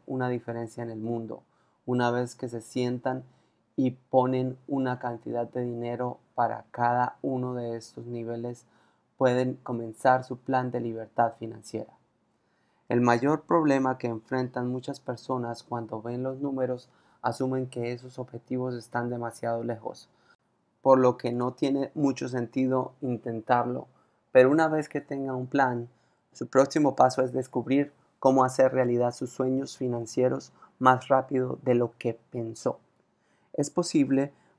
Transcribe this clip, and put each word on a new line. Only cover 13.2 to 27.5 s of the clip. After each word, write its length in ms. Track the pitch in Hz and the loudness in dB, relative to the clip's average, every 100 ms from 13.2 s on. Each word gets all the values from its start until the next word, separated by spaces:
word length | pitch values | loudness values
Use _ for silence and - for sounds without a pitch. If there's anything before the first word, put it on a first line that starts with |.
| 139 156 | 2 0
problema 560 | - 170 151 135 131 127 | 2 4 4 4 2 -2
que 80 | 120 | -4
enfrentan 600 | 113 - 127 127 127 123 | -6 -6 -4 -4 -4 -4
muchas 300 | 127 135 139 | -4 -8 -8
personas 600 | - 117 - 127 117 117 | -8 -8 -6 -4 -6 -10
cuando 400 | - 120 110 110 | -8 -10 -8 -8
ven 220 | 117 123 | -8 -6
los 160 | 131 131 | -6 -6
números, 500 | 143 131 123 123 - _ _ _ | -6 -2 -4 -4 -12 _ _ _
asumen 480 | 120 120 131 131 127 | -6 -2 -2 -2 -4
que 240 | 120 120 | -6 -6
esos 240 | 120 127 127 | -8 -12 -14
objetivos 560 | 123 120 - 127 127 | -12 -14 -6 -4 -4
están 380 | 120 - 120 120 | -6 -6 -4 -4
demasiado 520 | 120 117 - 117 117 | -4 -8 -6 -4 -4
lejos, 460 | 117 113 113 - _ _ _ _ _ _ _ _ | -4 -6 -8 -12 _ _ _ _ _ _ _ _
por 180 | 135 131 | 4 6
lo 160 | 123 | 6
que 160 | 123 120 | 2 -2
no 220 | 120 127 | -2 -4
tiene 380 | - 139 139 139 | -2 0 0 -2
mucho 320 | 156 139 127 123 | 0 0 0 -4
sentido 640 | 123 117 135 131 131 127 - | -4 -2 -2 0 0 -2 -6
intentarlo. 880 | 131 117 120 113 - 123 120 127 - _ _ _ _ | -6 -4 -6 -4 2 2 2 -4 -10 _ _ _ _
Pero 180 | 131 131 | 8 8
una 160 | 156 160 | 6 4
vez 220 | 156 147 | 2 -2
que 100 | 147 | -6
tenga 340 | - 139 135 | -6 -6 -4
un 140 | 127 127 | -6 -2
plan, 400 | 139 131 120 120 _ _ _ _ | 2 2 0 -6 _ _ _ _
su 140 | - 127 | -12 2
próximo 460 | 135 139 156 143 | 4 4 4 4
paso 280 | - 127 127 | 6 4 4
es 100 | 127 | 0
descubrir 640 | 131 123 | -2 -4